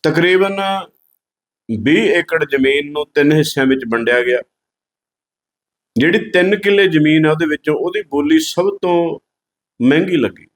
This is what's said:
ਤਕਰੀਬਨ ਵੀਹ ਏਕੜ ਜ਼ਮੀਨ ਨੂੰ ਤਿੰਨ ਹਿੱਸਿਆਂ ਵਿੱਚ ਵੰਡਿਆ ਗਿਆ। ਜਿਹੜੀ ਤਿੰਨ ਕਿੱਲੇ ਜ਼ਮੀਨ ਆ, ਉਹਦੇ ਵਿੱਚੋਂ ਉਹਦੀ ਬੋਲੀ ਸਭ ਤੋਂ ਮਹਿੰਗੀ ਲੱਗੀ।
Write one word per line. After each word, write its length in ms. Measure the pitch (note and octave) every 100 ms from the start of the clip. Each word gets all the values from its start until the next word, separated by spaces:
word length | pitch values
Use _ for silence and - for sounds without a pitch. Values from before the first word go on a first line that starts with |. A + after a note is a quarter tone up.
ਤਕਰੀਬਨ 540 | D#3 D#3 F3 F#3 G3 G3 G3 G3 F3 _ _ _ _ _ _ _ - A2
ਵੀਹ 280 | B2 F3 A3
ਏਕੜ 340 | F3 - D#3+ D3+
ਜ਼ਮੀਨ 420 | C#3 C3 C#3 D3
ਨੂੰ 140 | D3 D3+
ਤਿੰਨ 260 | - D3
ਹਿੱਸਿਆਂ 340 | D3+ D3+ - C3+
ਵਿੱਚ 140 | C3+ A#2+
ਵੰਡਿਆ 300 | A#2 A#2 B2
ਗਿਆ। 160 | B2 B2 - _ _ _ _ _ _ _ _ _ _ _ _ _ _ -
ਜਿਹੜੀ 320 | D3+ G#3 C#3
ਤਿੰਨ 300 | F3+ F3+ G3+
ਕਿੱਲੇ 280 | G3+ G3+ F#3+
ਜ਼ਮੀਨ 380 | D#3 D3+ D#3 D#3
ਆ, 40 |
ਉਹਦੇ 160 | D#3 E3
ਵਿੱਚੋਂ 280 | D3+ -
ਉਹਦੀ 280 | D3 E3 G3+
ਬੋਲੀ 360 | F#3+ C#3 D3 D#3+
ਸਭ 400 | D#3 - F#3+ G3
ਤੋਂ 380 | F#3 F3 E3+ - _ _ _ _ _ _
ਮਹਿੰਗੀ 340 | A#2+ D3+ F#3+ E3+
ਲੱਗੀ। 300 | A2 F2 _